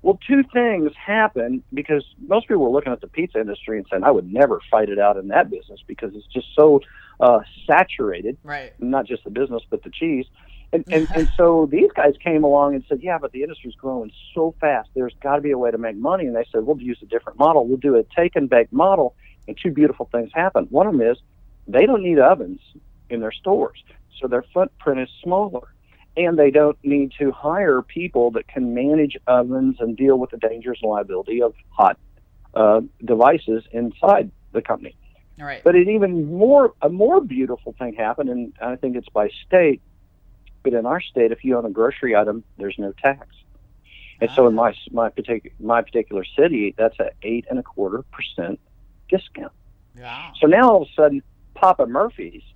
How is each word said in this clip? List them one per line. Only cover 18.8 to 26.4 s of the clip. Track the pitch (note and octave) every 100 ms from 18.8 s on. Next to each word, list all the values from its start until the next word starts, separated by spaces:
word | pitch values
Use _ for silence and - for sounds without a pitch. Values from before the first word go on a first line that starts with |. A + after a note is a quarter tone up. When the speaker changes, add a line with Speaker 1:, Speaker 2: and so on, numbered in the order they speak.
| F#3 F#3+ B2+ _ - _ -
Speaker 1:
And | -
two | F3+
beautiful | C#3+ D3 - -
things | A#2+ A2+
happen. | D#3+ F#3 - C3
One | C3+ G3+
of | D3+
them |
is | A2+ B2 _ _ - _ -
they | B2 G#3+
don't | A#3
need | F3+ D#3
ovens | D3+ F#3+ B3+ C#4 _ - _ _ _
in | A#2+
their | A2
stores, | - F#3 G3+ - - _ - _ -
so | C3
their | B2 -
footprint | F3+ F#3 _ D#3+ C3
is | B2+ -
smaller. | F3 F#3 G#3 B2+ - _ _ _ _ -
And | F3
they | E3